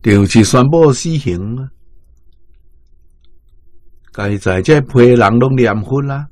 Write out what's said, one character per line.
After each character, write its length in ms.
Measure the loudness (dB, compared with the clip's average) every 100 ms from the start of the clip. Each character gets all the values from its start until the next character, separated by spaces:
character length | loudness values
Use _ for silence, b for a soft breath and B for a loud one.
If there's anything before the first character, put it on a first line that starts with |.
就 240 | 2 2 2
是 180 | 2
宣 180 | 4 2 2
布 240 | 4 2
死 240 | 2 -4 -6
刑 400 | -6 -6 -8 -10
啊！ 140 | -12 -18 -20 -20 _ _ _ _ -20 _ _ _ _ _ _ _ -20 -20 _ _ -20 -20 -20 -20 -20
该 240 | -10 -8 -6
在 240 | -4 -4
这 180 | 0 0
批 160 | 0 2
人 400 | 4 4 2 2
拢 180 | 0 0
念 180 | -2 -2
佛 200 | -6 -6
啦。 260 | -6 -10 -14